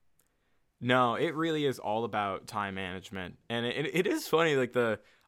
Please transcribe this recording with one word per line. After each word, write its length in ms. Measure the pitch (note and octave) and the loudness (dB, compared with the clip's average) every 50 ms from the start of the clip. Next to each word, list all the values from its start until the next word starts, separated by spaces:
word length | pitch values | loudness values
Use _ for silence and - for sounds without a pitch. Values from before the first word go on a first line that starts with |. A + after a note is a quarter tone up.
| _ _ _ _ _ _ _ _ _ _ _ _ _ _ _ - | _ _ _ _ _ _ _ _ _ _ _ _ _ _ _ -4
No, 340 | B2 B2 B2 B2+ B2 A#2+ A2+ | 2 4 6 6 6 4 4
it 180 | G2+ C#3+ E3+ C#3 | 2 0 0 0
really 320 | D3+ E3 E3 D#3 D3+ D3 | 0 0 0 0 0 0
is 140 | C#3 B2 - | 0 -2 -2
all 240 | - G#2 G#2+ A2+ A#2 | -2 -2 -2 -2 -2
about 420 | A2+ A2 G#2+ G#2 G2 F#2+ - - | -2 -2 -2 -2 -2 -2 -6 -8
time 300 | - - G#2 G2+ G2 F#2+ | -6 -6 -4 -4 -4 -4
management. 640 | F#2+ F#2+ F2+ F#2 F#2+ F2+ - G2 G2 F2+ F2 - - _ - | -6 -6 -6 -8 -10 -12 -10 -10 -10 -10 -10 -12 -14 _ -6
And 160 | A#2 A#2 A#2 | -4 -2 -2
it, 200 | A#2+ - C3+ D3 | -2 -2 -4 -4
it, 100 | - - E3 | -2 -2 0
it 80 | F#3+ | 0
is 200 | G#3+ D#4+ D#4 - | 0 -2 -2 0
funny, 300 | - - E3 E3+ D#3+ C#3+ | 2 2 4 4 4 4
like, 160 | C3+ B2+ A2 - | 2 2 2 2
the, 260 | B2 A#2+ A2+ G#2+ - - _ _ _ _ | 0 2 2 0 -4 -6 _ _ _ _